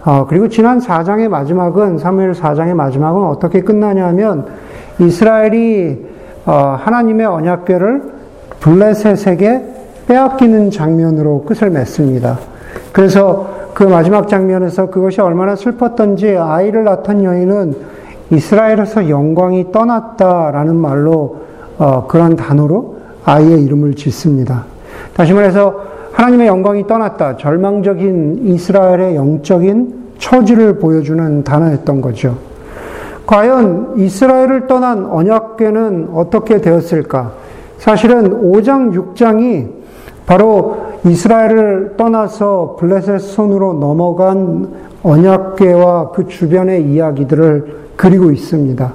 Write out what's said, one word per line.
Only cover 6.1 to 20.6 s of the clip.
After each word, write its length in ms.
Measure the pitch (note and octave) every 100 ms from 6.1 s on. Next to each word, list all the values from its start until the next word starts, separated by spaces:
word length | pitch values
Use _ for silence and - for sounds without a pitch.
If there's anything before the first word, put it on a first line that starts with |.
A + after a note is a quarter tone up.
| - - - -
어, 320 | D3+ C#3 C3+
하나님의 460 | G#3+ A#3+ A#3 A3 A3
언약궤를 760 | E3+ D#3+ F3 F3 F3+ F#3+ C4+ - - - - - -
블레셋에게 1040 | D3+ F3 G#3+ G#3 G#3+ G3 G3 F3 G3+ B3+ - - - - -
빼앗기는 640 | B3 C4+ C4+ A#3+ A3 G#3
장면으로 720 | E3 D#3 E3 E3 D#3 D3+ C#3+
끝을 260 | - C#3+ G#3
맺습니다. 680 | D#3+ A#2+ - C#3+ B2+ A#2+ B2 - - - - -
그래서 640 | - F#3+ G3 G3 F#3+ G3 - -
그 100 | -
마지막 440 | G3 F3 E3 G#3 G3+
장면에서 600 | G#3 F#3+ F#3 F3+ E3+ F#3+
그것이 320 | F#3+ F#3+ F#3
얼마나 340 | F#3 E3+ F#3+ G3
슬펐던지 800 | A#3+ A#3 A#3+ A#3 G#3 G3 G#3+ F#3+
아이를 480 | E3 D#3 G3 A3 A3
낳던 380 | F#3+ F#3+ G#3
여인은 520 | F#3+ F3+ F3+ G3+ F3 C#3 - - - - -
이스라엘에서 760 | D#3+ - G#3+ A3 A3 G3+ G#3+ E3+
영광이 640 | C#3+ D3+ D#3+ F3+ F#3 F3+
떠났다라는 1040 | G#3 A#3 A#3 A3 - F#3 F3+ D#3+ C#3+